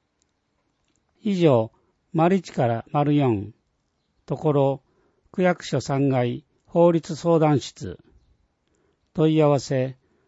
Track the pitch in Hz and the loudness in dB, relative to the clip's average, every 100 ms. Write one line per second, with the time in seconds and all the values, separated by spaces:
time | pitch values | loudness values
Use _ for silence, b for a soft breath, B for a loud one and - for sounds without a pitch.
0 | _ _ _ _ _ _ _ _ _ _ | _ _ _ _ _ _ _ _ _ _
1 | _ _ 214 185 165 120 110 _ _ _ | _ _ -4 2 4 4 0 _ _ _
2 | _ 160 170 190 - - 120 113 - 147 | _ 0 2 0 -2 -4 -2 -2 -4 -2
3 | 147 147 131 104 104 - _ _ _ _ | 0 2 0 -2 -6 -16 _ _ _ _
4 | _ _ - 151 156 143 139 135 _ _ | _ _ -12 -6 -2 0 0 -2 _ _
5 | _ _ _ - 180 170 - 135 - 139 | _ _ _ -2 -2 -2 -4 -6 -4 -2
6 | 139 131 123 120 _ _ _ 170 170 165 | 0 0 -2 -6 _ _ _ 2 2 2
7 | - 151 170 165 151 143 - - 110 - | -4 -6 0 2 2 0 -2 -14 -16 -16
8 | _ _ _ _ _ _ _ _ _ _ | _ _ _ _ _ _ _ _ _ _
9 | _ - 156 156 147 143 - 135 131 - | _ 0 2 4 2 2 -2 -4 -4 -10
10 | _ _ | _ _